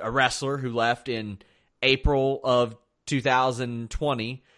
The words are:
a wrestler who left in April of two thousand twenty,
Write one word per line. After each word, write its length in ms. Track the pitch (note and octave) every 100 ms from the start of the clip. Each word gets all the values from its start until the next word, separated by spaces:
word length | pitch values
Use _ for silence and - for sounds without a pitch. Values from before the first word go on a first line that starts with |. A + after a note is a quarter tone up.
a 80 | A2
wrestler 480 | B2+ B2+ - C#3 C#3
who 140 | C3
left 380 | A#2 A2+ A#2+ -
in 300 | A2+ G#2+ G2 _ _ _ -
April 560 | C3 C3+ D3 C#3 C3+ C3+
of 320 | C3 B2 A#2+ A2 _ _ -
two 160 | C#3+
thousand 680 | C3+ B2+ C3 A#2+ B2 A#2 A#2
twenty, 540 | - D3 B2 A2+ C3 _